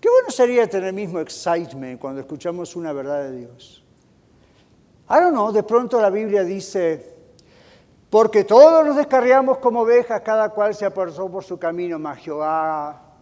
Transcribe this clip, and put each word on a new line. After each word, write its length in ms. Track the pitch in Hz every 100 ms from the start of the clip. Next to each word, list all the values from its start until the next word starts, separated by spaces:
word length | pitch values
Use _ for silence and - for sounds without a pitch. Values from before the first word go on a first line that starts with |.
Qué 80 | 440
bueno 220 | 508 480
sería 380 | 247 247 247 226
tener 200 | 190 190
el 60 |
mismo 260 | 190 202 170
excitement 800 | 147 - - 170 170 135 131 123
cuando 200 | 139 135
escuchamos 540 | 135 - 180 175 165
una 180 | 180 165
verdad 300 | 139 135 143
de 140 | 139 127
Dios. 460 | 120 120 - _ _ _ _ _ _ _ _ _ _ _ _ _ _
I 60 |
don't 160 | 277 359
know, 220 | 277 208
de 100 | 214
pronto 380 | 208 233 247 240
la 100 | 208
Biblia 320 | 196 220 202
dice, 720 | 180 196 - 196 170 156 - - _ _ _ _ _ _ _ _ _
"Porque 320 | 214 220 214
todos 420 | 196 226 302 330
nos 120 | 302 277
descarriamos 640 | 294 262 247 262 262 262
como 240 | 247 233
ovejas, 380 | 226 240 240 220
cada 260 | 220 220 214
cual 260 | 214 208
se 100 | 208
apartó 460 | 202 185 180 151 190
por 140 | 185
su 120 | - 175
camino, 440 | 165 170 175 165
mas 180 | 151 135
Jehová" 840 | - 151 151 160 160 156 147 143 - _